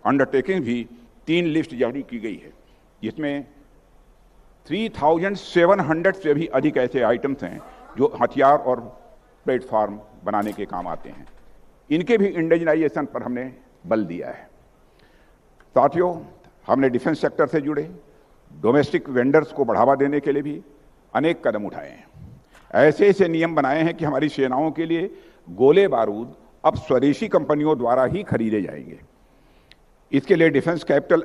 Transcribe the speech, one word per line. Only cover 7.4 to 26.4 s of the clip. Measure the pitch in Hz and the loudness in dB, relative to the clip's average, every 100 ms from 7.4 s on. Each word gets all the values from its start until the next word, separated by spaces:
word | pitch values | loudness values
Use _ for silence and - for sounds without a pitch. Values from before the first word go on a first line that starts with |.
हैं | 87 76 - - - - | -8 -12 -18 -20 -14 0
जो | 139 - | 0 2
हथियार | 127 131 135 151 | -2 4 4 4
और | 131 123 113 - - - _ _ | 2 -2 -4 -18 -20 -20 _ _
platform | 143 127 - 107 107 104 - - | -4 -4 -2 -2 -2 -4 -16 -12
बनाने | - 104 104 | -4 -2 -2
के | 101 98 | -6 -8
काम | 90 87 | -8 -8
आते | 78 - | -10 -12
हैं। | - 67 - - - - _ - | -18 -20 -20 -20 -20 -20 _ -4
इनके | 156 180 226 | -2 2 2
भी | 196 | 2
indigenization | 165 165 170 165 160 151 156 143 | 0 2 2 4 2 0 -2 -6
पर | 123 | -8
हमने | 113 120 131 - _ _ - | -6 -6 -8 -14 _ _ -4
बल | 113 | -2
दिया | 92 85 62 | -2 -6 -10
है। | - - _ _ _ _ _ _ _ _ _ _ _ | -14 -20 _ _ _ _ _ _ _ _ _ _ _
साथियों, | _ 131 139 170 180 165 - - _ _ - | _ 2 2 2 -2 -4 -12 -20 _ _ -2
हमने | 135 135 | 2 2
डिफेंस | 120 175 151 | 0 -2 -2
सेक्टर | 156 - 147 | -2 -2 -2
से | 160 | -2
जुड़े | 139 147 156 180 - _ _ _ _ - | -4 -6 -8 -14 -20 _ _ _ _ -4
डोमेस्टिक | 107 143 143 170 - | 2 2 2 -2 -2
वेंडर्स | 127 127 156 143 | -2 2 2 2
को | - | -2
बढ़ावा | 120 101 123 | 0 2 4
देने | 135 143 143 | 4 2 0
के | 143 | -2
लिए | 143 | -2
भी | 147 151 - _ _ _ _ | -4 -10 -16 _ _ _ _
अनेक | 117 156 165 127 | -2 -2 0 -2
कदम | 107 | -4
उठाए | 101 80 71 | -6 -12 -16
हैं। | - - - - - _ _ - | -18 -20 -20 -20 -20 _ _ -4
ऐसे | 104 147 151 202 | 4 4 6 4
ऐसे | 190 175 | 4 2
नियम | 165 165 | 0 -2
बनाए | 156 131 151 | 0 0 0
हैं | 165 | -2
कि | 165 | -2
हमारी | 151 135 147 | -4 -2 -2
सेनाओं | - 131 127 160 | 0 -2 0 -2
के | 147 165 | -4 -4
लिए | 165 196 - - _ 85 | -4 -4 -10 -20 _ -16
गोले | 90 131 175 196 | 2 4 6 4
बारूद | 123 110 104 123 - | 2 -2 -4 -10 -16